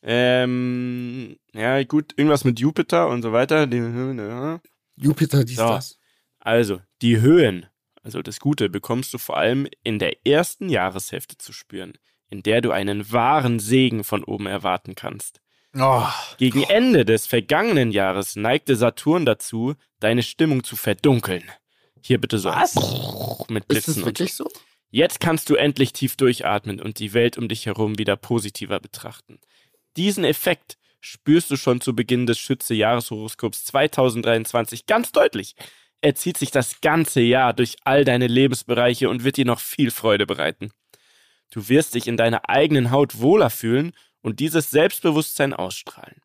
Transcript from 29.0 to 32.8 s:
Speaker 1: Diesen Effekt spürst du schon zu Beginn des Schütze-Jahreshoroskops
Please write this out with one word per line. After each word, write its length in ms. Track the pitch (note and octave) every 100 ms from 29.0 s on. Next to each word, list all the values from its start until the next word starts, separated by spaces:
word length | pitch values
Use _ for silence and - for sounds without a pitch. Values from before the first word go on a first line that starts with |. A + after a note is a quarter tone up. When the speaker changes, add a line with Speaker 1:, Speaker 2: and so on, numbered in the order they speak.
| - A2+ _ - _ _ _ _ _ -
Speaker 1:
Diesen 260 | F#3+ G3+
Effekt 520 | D#3+ D3+ - - _ - _ _
spürst 500 | - - - D#3+ -
du 60 | C3+
schon 240 | - B2
zu 160 | B2+ A#2+
Beginn 300 | A#2+ B2 B2
des 120 | A#2
Schütze-Jahreshoroskops 1300 | - B2+ - A2